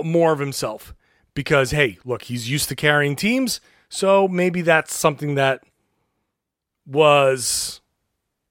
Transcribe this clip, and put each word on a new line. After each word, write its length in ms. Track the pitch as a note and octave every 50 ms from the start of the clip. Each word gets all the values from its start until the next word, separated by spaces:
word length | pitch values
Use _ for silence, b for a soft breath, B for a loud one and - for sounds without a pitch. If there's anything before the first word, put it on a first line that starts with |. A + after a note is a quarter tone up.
| D#3
more 300 | E3 E3 E3+ E3+ D#3+ D#3
of 60 | C#3
himself. 540 | C#3+ C#3 C3+ - - A2+ A2 G#2+ - - - _ _ _ _ _ _ _ _
Because, 380 | D3 C3+ - D#3 C#3 C3+ A#2+
hey, 280 | D3+ D3+ C#3+ A#2+ F2+ _ _
look, 200 | B2+ A#2+ A2 -
he's 260 | - B2 B2 A2 A#2
used 180 | C#3 D3 - -
to 60 | C#3
carrying 400 | - - D3 D3 D3 C#3+ C#3+ C#3+
teams. 460 | - F#3+ G#3+ B3 C4 C4 A#3 - - b b b b b b
So 380 | - - G3 F#3+ G3 G3 G3
maybe 340 | F#3+ F3+ F3+ F3+ F#3 F3 F3+
that's 320 | E3 E3 D#3+ D#3+ - - -
something 420 | - - D#3+ D3 - D3 D3 C#3+
that 280 | C#3 C3+ C3+ C3 - _ _ _ _ _ _ _ _ _ _ _ _ _ _ _ _ _ _ _ _ _ _ _ _ _
was 960 | C#3+ C3 D3 D#3 D3 D3 C#3+ C#3 C3+ C3 C3 A2 - - - - - - - _ _ _ _ _ _ _ _ _ _ _ _ _ _